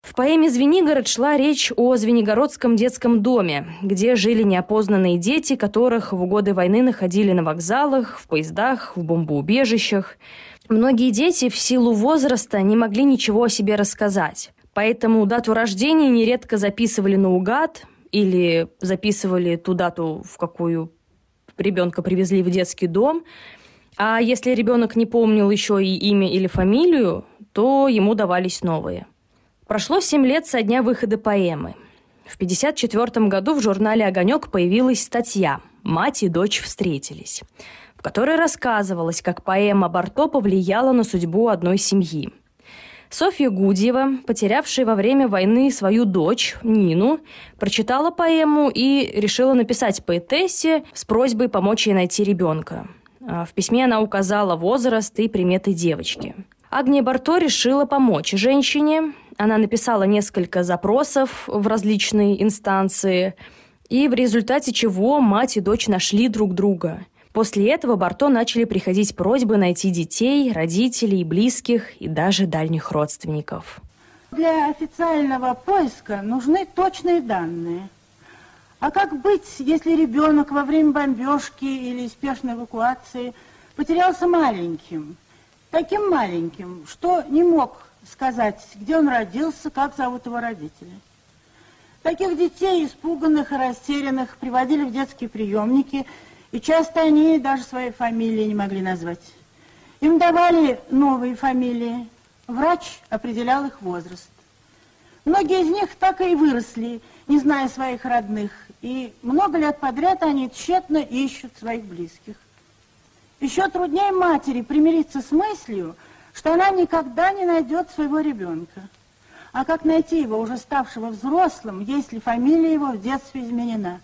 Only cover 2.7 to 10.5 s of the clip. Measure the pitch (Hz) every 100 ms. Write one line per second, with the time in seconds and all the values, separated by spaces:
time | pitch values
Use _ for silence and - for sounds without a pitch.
2.7 | 226 247 - 240 233 208 247 180 143 165
3.7 | 170 190 190 226 240 202 226 208 185 180
4.7 | 214 202 202 185 175 180 302 - 269 208
5.7 | 214 247 233 - 190 180 208 202 185 180
6.7 | 214 254 - 185 185 202 180 160 156 170
7.7 | 247 294 269 226 - - 156 160 165 240
8.7 | 262 - - 160 170 156 143 151 233 254
9.7 | 226 - 202 190 - - - -